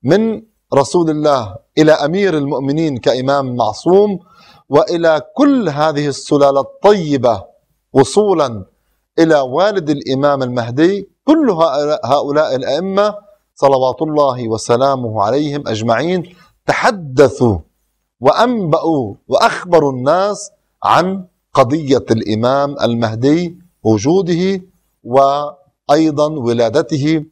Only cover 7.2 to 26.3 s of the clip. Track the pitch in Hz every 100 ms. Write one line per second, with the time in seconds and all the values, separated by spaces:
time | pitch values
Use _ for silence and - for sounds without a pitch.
7.2 | 120 104 - _ _ _ _ 131 135 -
8.2 | 208 175 139 110 92 _ _ _ _ -
9.2 | 165 151 135 131 196 196 151 143 - 131
10.2 | 143 139 127 123 117 123 165 202 196 _
11.2 | - 320 277 170 165 139 147 151 117 143
12.2 | 127 147 147 127 131 139 190 196 208 208
13.2 | _ _ _ _ 143 135 127 123 156 151
14.2 | 143 123 113 110 - 120 135 135 120 110
15.2 | 101 131 151 143 131 110 117 113 156 185
16.2 | 175 _ _ _ - 143 226 214 156 131
17.2 | 139 - 120 92 - _ _ _ _ _
18.2 | 120 147 233 240 175 156 165 156 113 98
19.2 | _ 123 226 - 180 170 143 131 127 170
20.2 | 202 196 - _ _ _ - 120 180 196
21.2 | 180 _ _ - 127 151 143 139 135 113
22.2 | - 107 120 135 143 143 113 117 117 110
23.2 | 131 156 175 175 _ _ 104 110 117 185
24.2 | 175 170 190 196 180 _ _ _ - 131
25.2 | 139 143 147 - _ _ - 147 160 147
26.2 | 151